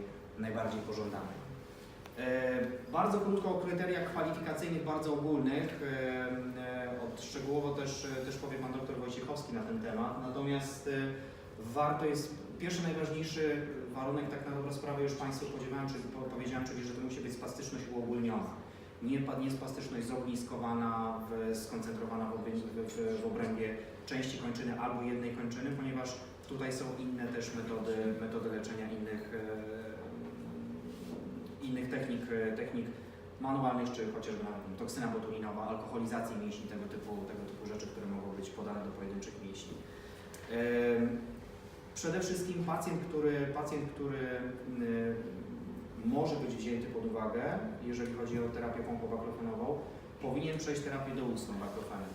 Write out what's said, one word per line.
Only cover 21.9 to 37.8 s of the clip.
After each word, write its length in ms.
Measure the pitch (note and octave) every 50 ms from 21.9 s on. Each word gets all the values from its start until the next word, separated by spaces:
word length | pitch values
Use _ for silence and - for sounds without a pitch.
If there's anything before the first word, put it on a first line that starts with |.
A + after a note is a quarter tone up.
| A3+ G#3+ A3+ A3 A3 A3+ A3+ A3+
w 40 | A#3
obrębie, 260 | A3 G#3+ A3+ A3+ A3+
w, 320 | A3+ - - A3+ A3 G#3+ -
w, 300 | A#3 A3+ A3 A3+ G#3+ A3+
w 40 |
obrębie 500 | A3+ G#3 - A#2 A2 A2 A2+ A2+ A2 A2 A2+ - - - - -
części 320 | - C#3 C3 B2+ C3 - A2
kończyny 420 | A#2 A#2+ A#2 B2 A#2+ A#2+ A#2+ A#2+
albo 220 | - C3 B2 A#2+ A#2+
jednej 340 | B2 A#2+ A#2+ A#2+ A#2+ A#2
kończyny, 340 | A#2 A#2+ A#2 A#2+ B2+ C3 C#3+
ponieważ 500 | C#3 C3+ C3+ C3+ C3 B2+ B2+ B2+ - - - - - - - -
tutaj 240 | C#3 C3 C3 B2+ B2+
są 120 | B2+ C#3 B2+ B2+ B2
inne 280 | B2+ B2+ B2 A#2+ A#2+
też 280 | A#2 A#2+ A#2+ A#2 - -
metody, 600 | A#2 A2 A2+ A#2 A2 G#2+ A2+ - G#3+ A3 - G#3+ -
metody 300 | A2 - - - - A2+ A2
leczenia 340 | G#2+ G#2+ A2 A2 A2 A2 G#2+
innych, 440 | A2+ G#2+ G#2+ G#2+ G#2+ G#2 - - A2+
e, 600 | A2+ G#2+ G#2+ A2 G#2+ G#2+ G#2+ G#2+ A2 A2 - - A2 A2 A#2 A#2 A#2 - - - - - - - - - - - - - - - - - - - - - - - - - - - - C#3
innych 240 | C3 B2+ B2 A#2+ -
technik, 300 | - B2+ - - A#2+ A2+ - - A#2
e, 200 | A2+ A2 A2 A2
technik 300 | A2 A#2+ - B2+ A#2+ A2+ - - - - - - - - - - -
manualnych, 520 | C3 C3+ C3+ C#3 C3 B2+ A#2+ A#2+ A#2+ A#2+ -
czy 200 | A#2 A2 G#2+ G#2+
chociażby 320 | A2 A2 A2 G#2+ G2+ G#2
nawet 340 | G2+ G2+ G2 - F#3+ - -
toksyna 280 | A#2 - - C3 A#2+
botulinowa, 600 | A2+ A2+ A2 G#2+ G#2+ A2 G#2+ G#2+ G#2+ G2+ A2 G#2+
alkoholizacji 720 | A2 A2+ A2 - - A#2 A#2 A#2 A2+ A#2 A#2 A2+ A2+ A2
mięśni, 320 | G#2 G#2 G#2 - - - G#2
tego 160 | G#2 G2+ G2+
typu, 320 | - - - - - G#3
tego 260 | G3 G3 G3 G#3 G3+ G3+ G3
typu 160 | G3+ - G#3+
rzeczy, 200 | G#3 G#3+ G#3